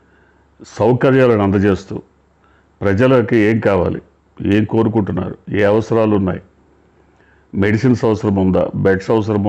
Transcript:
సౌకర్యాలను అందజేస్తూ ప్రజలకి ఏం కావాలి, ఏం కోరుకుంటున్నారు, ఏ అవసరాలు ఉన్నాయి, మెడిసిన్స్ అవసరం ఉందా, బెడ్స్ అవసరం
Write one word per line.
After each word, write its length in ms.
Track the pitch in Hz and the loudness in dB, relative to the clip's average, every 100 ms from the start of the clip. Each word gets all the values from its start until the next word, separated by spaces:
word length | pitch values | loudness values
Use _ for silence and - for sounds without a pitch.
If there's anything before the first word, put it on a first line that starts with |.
| _ _ _ _ _ _ - - | _ _ _ _ _ _ -16 -2
సౌకర్యాలను 680 | 107 123 135 131 127 110 | 0 2 2 4 4 2
అందజేస్తూ 520 | 98 98 101 92 - - - _ _ _ _ _ _ _ | 2 2 2 0 -4 -14 -14 _ _ _ _ _ _ _
ప్రజలకి 560 | 101 98 127 131 107 117 | -2 2 4 2 2 2
ఏం 200 | 104 110 | 2 2
కావాలి, 400 | 104 98 87 - - _ _ - | 0 0 0 -4 -12 _ _ -8
ఏం 260 | - 101 110 | -2 0 0
కోరుకుంటున్నారు, 680 | 113 110 113 98 90 92 - - 101 | -2 0 0 -2 -6 -8 -10 -8 -2
ఏ 20 | |
అవసరాలు 500 | 101 107 110 113 110 104 | 0 0 0 0 0 0
ఉన్నాయి, 260 | 95 82 - _ _ _ _ _ _ _ _ _ _ | -2 -6 -12 _ _ _ _ _ _ _ _ _ _
మెడిసిన్స్ 480 | - 104 107 131 117 117 | -2 0 0 0 0 0
అవసరం 300 | 107 113 95 | -2 -2 0
ఉందా, 200 | 92 92 80 - | 0 0 -2 -2
బెడ్స్ 340 | 98 95 - | 0 0 0
అవసరం 320 | 113 107 104 | -2 -2 -2